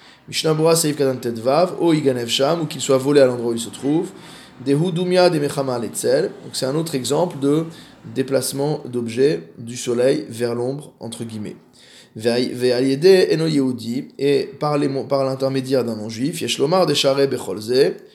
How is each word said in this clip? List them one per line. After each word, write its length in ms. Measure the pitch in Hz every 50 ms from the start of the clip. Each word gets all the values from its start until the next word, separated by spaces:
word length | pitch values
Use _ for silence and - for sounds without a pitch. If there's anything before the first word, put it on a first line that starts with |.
| - - - _ _
Mishnah 280 | - 143 - - 160 156
Bora 200 | 156 156 165 165
Seif 200 | 160 160 151 143
Katan 220 | - 139 135 127
Tetvav, 580 | 123 120 120 117 113 110 127 135 156 180 185 - -
o 140 | 165 170 160
iganev 340 | 156 143 135 127 123 117
sham, 340 | 113 - - 135 139 165 170
ou 40 | 160
qu'il 160 | 147 - 139
soit 160 | 117 - 135
volé 240 | 131 127 139 147 143
à 60 | 135
l'endroit 240 | 127 123 120 117 120
où 20 | 117
il 60 | 113
se 100 | 113 101
trouve, 400 | 95 - - 139 151 165 196 190 - - - - - - - - - - 120
dehu 260 | 131 139 147 165 185
dumya 380 | 170 170 185 180 180 180 180 175
de 80 | 165
mechama 400 | 151 143 139 - 151 139 131 123
letzel, 540 | 120 113 98 - - - 123 127 143 117 110 - - -
donc 120 | 127 -
c'est 100 | - 131
un 80 | 131 139
autre 220 | 156 165 165 -
exemple 420 | 135 123 110 139 156 175 180 -
de 280 | 139 131 143 147 160 165 165 - - - - - - - 110 113
déplacement 680 | 123 131 127 135 131 127 - - 135 139 147 156 - -
d'objet 680 | 127 123 123 120 117 110 120 135 147 165 - - - - -
du 180 | 117 113 120
soleil 480 | 123 - 127 120 120 123 135 147 156 -
vers 280 | - 117 113 120 117 120
l'ombre, 380 | 123 120 127 139 143 147 - - -
entre 260 | - 113 113 - 120
guillemets. 320 | 113 110 107 104 92 - - _ _ _ - - - - - - _ -
Ve'al-, 380 | 117 107 120 117 123 127 - -
ve'al 340 | 123 123 127 120 123 131
yedeh 440 | 135 135 139 156 190 190 185 185 - -
eno 120 | 160 160
yehudi, 600 | 165 156 143 135 131 120 110 107 113 117 135 156 - -
et 320 | - - 143 143 135 - - - -
par 200 | 151 147 147 147
les 80 | 143
mo-, 160 | 139 135 135 117
par 220 | 117 139 139 135
l'intermédiaire 580 | 135 131 131 135 135 135 135 131 131 135 127 117
d'un 140 | 117 113
non-juif, 440 | 107 104 110 110 107 131 151 170 -
yesh 160 | - 120 -
lomar 300 | - 135 147 180 190 180
de 60 | 151 147 139 - 139 135 139 139
bechol 340 | 139 131 120 - 101 95 101
ze, 320 | 107 110 123 131 147 185 202 - - - _